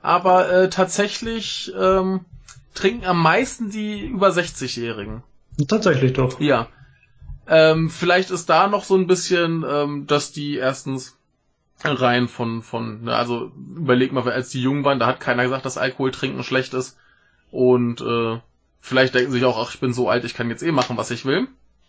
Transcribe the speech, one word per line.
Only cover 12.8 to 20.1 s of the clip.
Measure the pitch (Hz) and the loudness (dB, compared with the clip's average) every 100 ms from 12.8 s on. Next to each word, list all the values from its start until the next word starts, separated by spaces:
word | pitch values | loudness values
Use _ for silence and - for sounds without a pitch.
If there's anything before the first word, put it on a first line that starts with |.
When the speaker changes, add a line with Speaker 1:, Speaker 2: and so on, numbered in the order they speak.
| 113 107 | -8 -10
Speaker 1:
ne, | 117 | -4
also | 117 120 120 120 - - 135 | -2 -2 -4 -6 -14 -18 -10
überleg | 151 123 131 | 0 2 2
mal, | 135 120 | 0 -2
als | 117 127 | -4 -6
die | 131 | -4
jung | 127 143 | -2 0
waren, | 143 135 | 0 0
da | 117 | 0
hat | 131 | -2
keiner | - 117 | -2 0
gesagt, | 127 131 135 | 0 -2 -6
dass | - | -4
Alkohol | 131 - 131 | -6 -2 -4
trinken | 131 135 131 | -2 -6 -6
schlecht | 123 131 127 | -4 -2 -2
ist. | 127 127 _ _ _ _ _ _ | -6 -8 _ _ _ _ _ _
Und, | - 127 127 120 117 | 0 4 4 2 -2
äh, | 117 117 113 113 _ _ _ _ | -4 -2 -2 -4 _ _ _ _
vielleicht | - 131 131 | -2 2 2
denken | 127 127 | 2 0
sie | 123 | 2
sich | 127 | 2
auch, | 110 | 0
ach, | 120 | -4
ich | - | -4
bin | 131 | -4
so | 120 | -2
alt, | 117 | 0